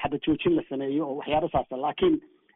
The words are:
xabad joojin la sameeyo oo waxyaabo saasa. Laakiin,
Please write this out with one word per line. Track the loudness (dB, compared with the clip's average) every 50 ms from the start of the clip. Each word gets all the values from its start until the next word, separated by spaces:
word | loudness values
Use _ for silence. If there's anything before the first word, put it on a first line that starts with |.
| -2
xabad | -4 -4 -2 0
joojin | 0 0 2 2 2 2
la | 2 0 -2
sameeyo | -6 -4 -4 -2 -2 -2 -2
oo | -2 -6
waxyaabo | -6 -4 0 0 0 0 0
saasa. | 0 -2 -2 -2 -6
Laakiin, | -4 -4 -4 0 2 4 4 4 2 0 -10 _ _ _ _ _